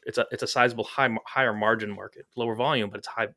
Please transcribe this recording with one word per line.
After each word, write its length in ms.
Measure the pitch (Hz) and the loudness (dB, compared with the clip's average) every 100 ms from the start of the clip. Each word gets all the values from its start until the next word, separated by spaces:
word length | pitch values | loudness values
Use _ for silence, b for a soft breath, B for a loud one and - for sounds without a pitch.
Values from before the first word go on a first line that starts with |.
| - | -4
It's 120 | 131 | -2
a, 80 | - | -2
it's 120 | 117 | -2
a 40 | 123 | 0
sizable 380 | 127 123 113 107 | 4 4 2 -4
high 220 | - 127 | 0 2
mar-, 160 | 110 - | 0 -4
higher 280 | 135 123 | 0 0
margin 380 | 107 107 113 104 | 2 2 2 0
market, 340 | 98 98 - - 120 | -8 -12 -16 -12 -4
lower 200 | 117 110 | -2 0
volume, 340 | 139 135 101 | 2 2 0
but 100 | 101 | -6
it's 80 | - | -8
high, 220 | - 110 | -4 -4